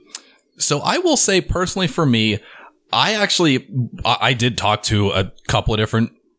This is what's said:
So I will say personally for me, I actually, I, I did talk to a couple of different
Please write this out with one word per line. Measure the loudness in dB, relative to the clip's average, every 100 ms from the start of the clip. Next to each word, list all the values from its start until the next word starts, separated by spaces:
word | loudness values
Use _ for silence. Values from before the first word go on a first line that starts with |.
| _ -14 -14 _ _ -2
So | 0 0
I | 0 0
will | 2 2
say | 2 2
personally | 0 -2 -2 -2 -2
for | 0
me, | 2 2 2 -2 -6 -20 -20 _ _
I | -2 0
actually, | 0 0 2 2 2 -2 -4 -6 -4
I, | -2 0
I | 0
did | 0 -2 0
talk | 0 0
to | 0 0 0
a | 0 -4 -6 -4
couple | -2 0
of | -2
different | 0 0 -2 -4 _